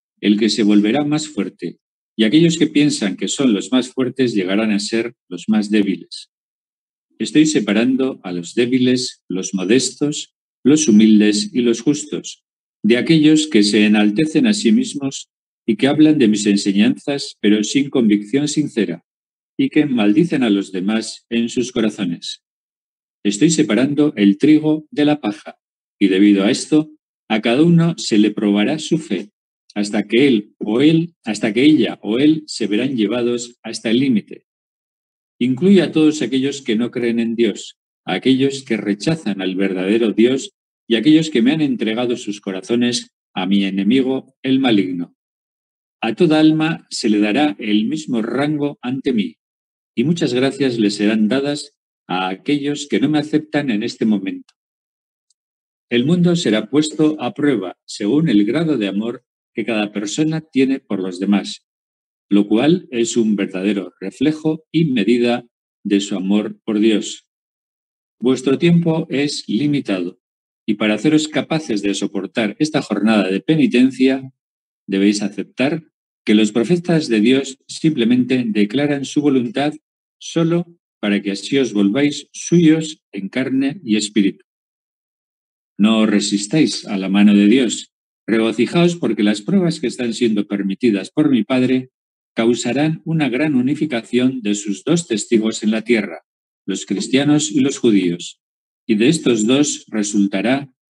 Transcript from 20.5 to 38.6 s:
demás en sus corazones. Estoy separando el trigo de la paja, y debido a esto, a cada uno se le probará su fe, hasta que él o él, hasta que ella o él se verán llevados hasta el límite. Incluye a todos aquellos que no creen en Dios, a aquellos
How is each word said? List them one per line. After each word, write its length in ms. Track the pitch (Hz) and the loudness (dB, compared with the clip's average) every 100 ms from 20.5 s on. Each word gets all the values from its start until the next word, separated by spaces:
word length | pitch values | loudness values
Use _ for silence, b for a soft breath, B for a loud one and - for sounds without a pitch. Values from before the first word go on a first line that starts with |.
| 98 92 | 0 -2
demás 540 | 92 98 110 110 - _ | -6 -4 -4 -6 -14 _
en 180 | 117 117 | -4 -2
sus 240 | 127 117 | -4 -4
corazones. 720 | 120 107 107 90 85 - - _ _ _ _ _ _ _ _ | -2 -2 -2 -6 -6 -10 -14 _ _ _ _ _ _ _ _
Estoy 260 | 101 - 165 | -6 2 2
separando 640 | 160 - 123 139 147 151 | 2 0 0 0 0 0
el 220 | 104 101 101 | 2 2 4
trigo 500 | 151 151 156 156 - | 4 4 2 -2 -4
de 140 | 131 | -2
la 140 | 147 147 | 0 0
paja, 380 | 156 151 - - _ _ _ _ | -4 -8 -14 -20 _ _ _ _
y 80 | 95 | 0
debido 360 | 95 104 98 | 4 4 4
a 80 | 104 | 2
esto, 400 | - - 156 156 - _ _ - | -2 0 0 0 -10 _ _ -4
a 120 | 110 | -2
cada 200 | 117 127 | 0 2
uno 320 | 170 170 170 - | 4 4 2 -2
se 200 | - 107 | 0 2
le 140 | 107 | 2
probará 480 | 104 104 101 127 156 | 2 0 2 0 -2
su 180 | - 160 | -2 -4
fe, 320 | - 87 - _ _ _ _ | -2 -8 -8 _ _ _ _
hasta 320 | 104 104 107 101 | -8 -4 -4 0
que 200 | 117 143 | 2 4
él 280 | 107 - _ | 2 -2 _
o 240 | 104 117 | -4 2
él, 320 | 151 165 170 _ | 2 2 -2 _
hasta 300 | 113 104 117 | -10 -4 -2
que 100 | 107 | 2
ella 360 | 151 143 92 85 | 4 4 0 -4
o 160 | 104 120 | -4 0
él 260 | 151 156 - | 2 0 -4
se 200 | - 101 | -8 -4
verán 280 | 107 135 | -2 -2
llevados 640 | 120 101 120 120 120 - _ | -2 -2 -2 -2 -4 -8 _
hasta 300 | 113 110 113 | -14 -10 -2
el 80 | 120 | 0
límite. 480 | 139 107 - - _ _ _ _ _ _ _ _ _ _ | 2 0 -4 -14 _ _ _ _ _ _ _ _ _ _
Incluye 420 | 123 127 190 190 | -4 2 4 6
a 100 | 143 | 4
todos 300 | 160 151 - | 2 2 0
aquellos 400 | 120 131 139 135 | -2 -2 -2 -4
que 140 | - | -4
no 160 | 110 117 | -2 -2
creen 280 | 120 120 117 | -2 -2 -2
en 160 | 113 | -2
Dios, 420 | 113 110 - - - _ _ | 0 0 -2 -12 -20 _ _
a 100 | - | -6
aquellos 480 | 92 131 131 135 135 | -2 0 2 0 -2